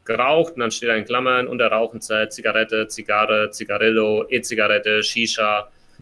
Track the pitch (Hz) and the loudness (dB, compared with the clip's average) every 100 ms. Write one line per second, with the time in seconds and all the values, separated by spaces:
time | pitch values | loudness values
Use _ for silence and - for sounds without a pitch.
0 | - 113 127 160 160 - 117 - 117 110 | -6 -2 2 2 2 -2 -4 -2 0 0
1 | 104 123 131 127 123 123 117 110 113 113 | 0 -2 2 0 0 0 0 2 0 -4
2 | - 107 110 - 113 110 110 110 110 - | -4 -2 -2 -2 -2 0 0 0 -4 -8
3 | 107 104 107 107 107 - 113 104 110 110 | -2 0 2 2 0 -4 -6 0 2 4
4 | 107 107 - 123 113 110 104 104 107 107 | 2 0 0 -4 -2 0 2 2 2 0
5 | 104 117 113 - 107 104 - _ _ - | 0 -2 -2 0 0 0 -4 _ _ -10